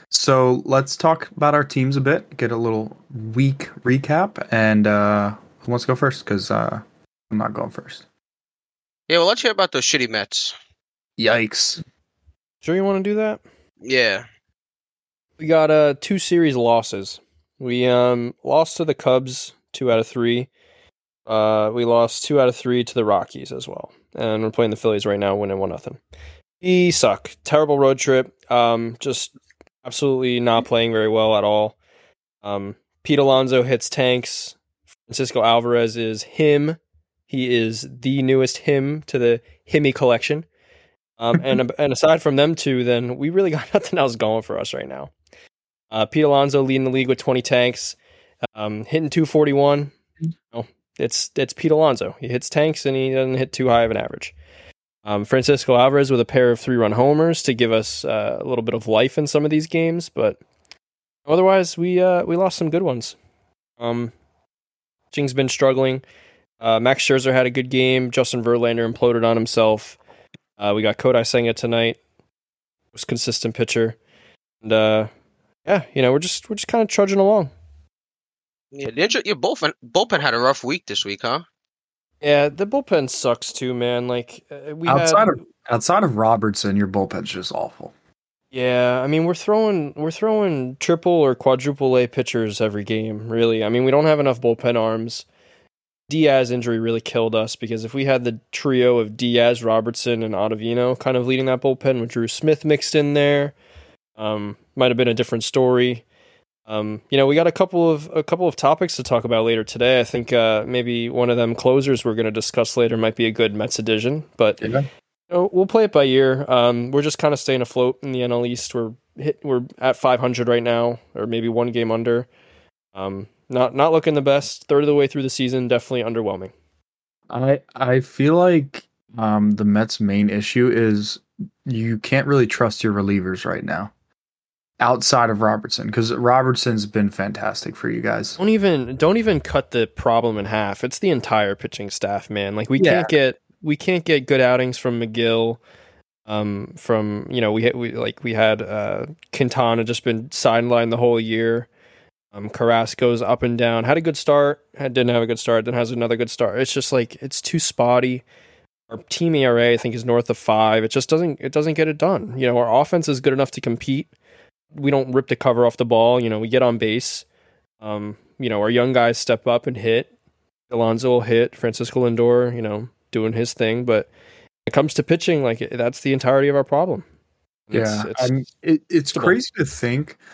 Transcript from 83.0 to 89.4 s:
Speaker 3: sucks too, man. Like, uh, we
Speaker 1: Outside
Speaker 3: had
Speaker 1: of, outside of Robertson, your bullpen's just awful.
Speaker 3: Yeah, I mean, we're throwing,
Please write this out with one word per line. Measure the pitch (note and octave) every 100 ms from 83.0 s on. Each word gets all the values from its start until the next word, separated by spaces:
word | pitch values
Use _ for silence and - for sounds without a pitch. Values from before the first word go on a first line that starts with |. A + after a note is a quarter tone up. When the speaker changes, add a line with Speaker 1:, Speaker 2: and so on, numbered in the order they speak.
| C3
Speaker 3:
sucks | - - D3 -
too, | - B2+
man. | B2 A#2+ A#2+ B2
Like, | B2 A#2 - _
uh, | C#3+ C#3+ D#3
we | E3
Speaker 1:
Outside | C#3 E3 G3+ G#3+
Speaker 3:
had |
Speaker 1:
of, | B2 - _ -
outside | A#2 - F3+
of | F3+ G#2+
Robertson, | A2 A2+ G#2+ G#2 G#2 G2
your | G2
bullpen's | G2 F#2 F#2 F2
just | F#2 F2+
awful. | - - - - _ _ _ _ _ _
Speaker 3:
Yeah, | C3 B2 B2 B2 B2+
I | C3+
mean, | D#3 E3+
we're |
throwing, | E3+